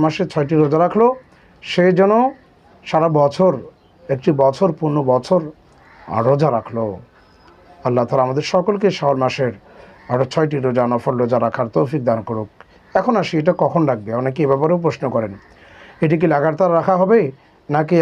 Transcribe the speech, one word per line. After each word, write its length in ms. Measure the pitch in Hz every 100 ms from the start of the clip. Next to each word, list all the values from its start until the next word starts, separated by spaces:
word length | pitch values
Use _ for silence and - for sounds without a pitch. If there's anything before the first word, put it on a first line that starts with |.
মাসে 180 | 156 156 180
ছয়টি 280 | - 143 160
রোজা 220 | 151 156
রাখলো, 280 | 175 208 240 262 - _ _ _
সে 220 | - - 180
যেন 200 | 180 196 220 262 - _ _ _ -
সারা 240 | - 156 165
বছর, 440 | 151 143 139 185 131 87 _ _ _ -
একটি 160 | 131 180
বছর, 360 | 139 135 135 185
পূর্ণ 240 | 156 156 147
বছর 380 | 131 127 - 180 156 - _ _ - - - 107 120
রোজা 200 | 143 151
রাখলো। 340 | 113 - 113 107 92 - _ _ _ - _ - -
আল্লাহ 200 | 127 123
তাআলা 200 | 120 135 127
আমাদের 180 | 135 -
সকলকে 340 | 185 185 202 202
শাওয়াল 280 | - 143 135
মাসের 280 | 127 - 123 101 - - - - -
আরও 160 | 127
ছয়টি 320 | 131 165 156 143
রোজা, 240 | 127 123 120
নফল 280 | 120 139 123
রোজা 200 | 120 120
রাখার 300 | 113 131 117
তৌফিক 340 | 160 139 151
দান 140 | 120 113
করুক। 260 | 104 110 107 _ - _ _
এখন 200 | 190 202 220
আসি, 180 | 165 160
এটা 140 | 160 -
কখন 240 | 143 165 147
রাখবে? 200 | 117 104
অনেকে 260 | 117 131 131
এ 40 | 139
ব্যাপারেও 320 | 139 160 175
প্রশ্ন 260 | 165 - 131
করেন, 220 | 117 107 98 - - - - - -
এটি 120 | 160 160
কি 80 | 170
লাগাতার 440 | 147 160 156 180
রাখা 220 | 165 190 185
হবে, 240 | 190 226 143 - _ _ -
নাকি 260 | 147 156 175